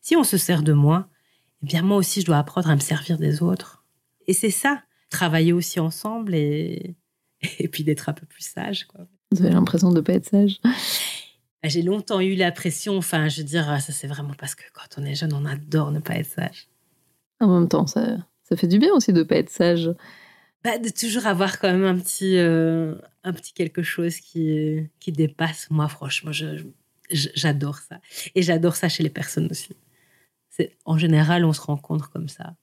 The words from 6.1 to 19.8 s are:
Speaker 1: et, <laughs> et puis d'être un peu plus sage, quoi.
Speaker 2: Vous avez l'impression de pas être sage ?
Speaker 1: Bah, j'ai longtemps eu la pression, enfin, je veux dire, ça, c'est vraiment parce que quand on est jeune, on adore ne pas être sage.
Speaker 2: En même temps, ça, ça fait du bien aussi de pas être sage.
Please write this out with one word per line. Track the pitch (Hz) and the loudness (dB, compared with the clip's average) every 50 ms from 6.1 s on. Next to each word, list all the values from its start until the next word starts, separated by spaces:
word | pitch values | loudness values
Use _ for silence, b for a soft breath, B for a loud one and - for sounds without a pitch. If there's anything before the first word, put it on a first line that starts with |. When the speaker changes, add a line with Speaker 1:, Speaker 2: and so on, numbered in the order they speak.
| 220 233 226 202 180 | -6 -6 -4 -2 0
Speaker 1:
et, | 156 147 147 147 151 165 170 175 165 180 185 170 _ _ _ _ _ _ _ _ _ | 0 0 0 -2 -2 -4 -6 -8 -8 -10 -12 -14 _ _ _ _ _ _ _ _ _
<laughs> | - - - - | -10 -10 -8 -6
et | - | -6
puis | 165 - - 156 | -6 -4 -4 -2
d'être | 151 151 147 - - | -2 -2 -2 -4 -8
un | 151 | -10
peu | - - | -10 -12
plus | - - - - | -20 -20 -16 -16
sage, | - - - - - 202 196 - | -14 -12 -10 -8 -8 -8 -8 -10
quoi. | _ _ - 175 _ _ _ _ _ - | _ _ -20 -20 _ _ _ _ _ 0
Speaker 2:
Vous | 175 180 | 2 4
avez | 175 175 | 4 4
l'impression | 175 175 170 - 165 185 180 | 4 2 2 2 2 4 4
de | 175 165 | 4 4
pas | 160 - 180 | 2 2 0
être | 185 - - | 0 0 2
sage ? | - 202 202 202 196 - _ 240 247 B B B B B B B B B B B B B _ _ _ _ - | 2 4 4 4 0 0 _ 0 0 B B B B B B B B B B B B B _ _ _ _ -6
Speaker 1:
Bah, | 156 | -4
j'ai | 143 170 170 | -2 0 0
longtemps | 180 196 214 202 - 220 190 | 0 -2 -2 -2 -2 0 0
eu | 185 190 196 | 2 0 2
la | 185 185 175 - | 2 0 0 0
pression, | - - 180 147 - - 208 202 190 | -2 -4 -4 -4 -4 -4 -2 -2 -2
enfin, | 170 - - 160 156 156 | -2 0 0 0 0 0
je | 139 151 | -2 -4
veux | 156 | -8
dire, | 143 151 170 156 147 147 139 | -4 -2 -2 0 0 -2 -2
ça, | 139 - 147 | -4 -4 -8
c'est | - - 139 | -10 -8 -10
vraiment | 143 139 147 143 139 | -10 -8 -8 -10 -10
parce | - - 139 - | -10 -10 -12 -12
que | _ - - _ | _ -16 -20 _
quand | - - - - - | -20 -20 -16 -12 -10
on | 139 | -8
est | 139 143 | -6 -6
jeune, | 143 160 160 147 | -4 -2 -2 -2
on | 139 143 | -2 -2
adore | 147 139 143 147 151 151 156 147 143 147 | -4 -6 -8 -8 -2 0 0 0 0 -2
ne | 151 | -4
pas | 156 - - | -4 -4 -6
être | - 156 - | -6 -6 -6
sage. | - - 170 - - - - _ _ _ _ _ _ _ _ _ _ _ _ _ _ _ | -6 -6 -6 -6 -8 -12 -20 _ _ _ _ _ _ _ _ _ _ _ _ _ _ _
Speaker 2:
En | 233 202 180 175 | 4 4 6 6
même | 170 175 | 4 4
temps, | - 151 156 | 2 2 0
ça, | 147 - - - - - 180 175 _ _ _ _ | 0 0 -2 -2 -2 -4 -6 -8 _ _ _ _
ça | _ 170 | _ -2
fait | 165 - | 0 2
du | 170 180 208 | 2 4 4
bien | 254 349 403 | 6 6 6
aussi | 302 - - 190 | 4 4 4 4
de | 170 160 | 4 4
pas | - - | 4 2
être | 160 160 - | 0 0 -2
sage. | - - 175 170 175 170 | -2 0 2 2 2 2